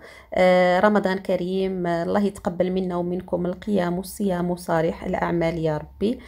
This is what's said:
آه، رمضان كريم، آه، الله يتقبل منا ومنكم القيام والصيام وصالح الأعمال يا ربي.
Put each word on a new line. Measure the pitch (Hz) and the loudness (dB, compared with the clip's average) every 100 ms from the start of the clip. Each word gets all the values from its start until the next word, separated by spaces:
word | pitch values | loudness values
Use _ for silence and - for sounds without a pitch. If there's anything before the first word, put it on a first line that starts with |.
| - - - | -12 -20 -6
آه، | - 185 180 180 180 | 4 6 6 6 6
رمضان | 214 214 190 190 | 4 4 2 -2
كريم، | 190 180 180 190 190 190 175 | -2 -2 -2 -2 -2 -2 -2
آه، | 170 | -2
الله | 175 196 | 0 0
يتقبل | 202 - 208 175 180 | 0 -2 -6 -2 -2
منا | 185 180 175 | 0 -2 -2
ومنكم | 175 180 180 175 180 | -2 -4 -4 -4 -2
القيام | 180 - 202 175 175 | -4 -2 0 0 -2
والصيام | 185 - 196 175 175 | -6 -4 -2 0 -2
وصالح | 175 180 165 165 196 | -4 -2 0 0 -2
الأعمال | - 180 170 170 165 170 | -6 -4 -2 0 0 0
يا | 160 151 | -2 -2
ربي. | 151 - 202 262 | -6 -4 -2 -2